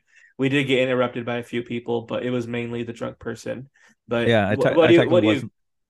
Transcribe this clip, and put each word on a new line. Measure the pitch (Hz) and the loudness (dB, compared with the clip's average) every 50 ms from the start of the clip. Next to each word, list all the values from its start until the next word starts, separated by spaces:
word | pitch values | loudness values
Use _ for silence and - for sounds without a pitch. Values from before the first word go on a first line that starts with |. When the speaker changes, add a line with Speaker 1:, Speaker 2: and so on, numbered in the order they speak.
| _ _ _ _ _ _ _ | _ _ _ _ _ _ _
Speaker 1:
we | - 135 135 | -2 -2 0
did | 135 147 135 | 2 0 2
get | 127 135 123 | 2 2 2
interrupted | 127 131 127 123 120 120 - 127 113 | 2 2 2 0 0 0 -2 -6 -6
by | 123 120 | -6 -6
a | 120 117 | -6 -6
few | - - 120 | -6 -6 -6
people, | 120 - 120 120 117 120 120 117 113 | -6 -6 -8 -8 -4 -4 -4 -4 -4
but | - 117 - - | -6 -6 -6 -4
it | 123 | -4
was | 127 123 113 | -4 -4 -4
mainly | 113 120 120 120 117 120 120 | -4 -6 -6 -6 -6 -6 -8
the | 120 117 113 | -8 -8 -10
drunk | - 127 120 117 - | -10 -10 -12 -12 -12
person. | - 117 117 - - 117 113 113 135 - _ _ _ _ _ _ _ | -12 -12 -12 -10 -10 -10 -10 -10 -12 -16 _ _ _ _ _ _ _
But | - 120 117 117 113 | -4 -2 0 2 4
Speaker 2:
Yeah, | 117 107 101 95 | 4 4 4 2
I | 107 | 0
Speaker 1:
wh-, | - - | 0 0
Speaker 2:
te-, | 135 - | 2 2
Speaker 1:
what | 165 160 | 4 4
Speaker 2:
I | |
Speaker 1:
do | - 170 | 6 6
you, | 170 | 6
Speaker 2:
technically | - 147 165 | 6 4 4
Speaker 1:
what | 180 | 4
do | - | 4
you, | - 156 | 2 2
Speaker 2:
wasn't, | 131 117 - - _ _ _ _ _ _ | 0 -2 -8 -14 _ _ _ _ _ _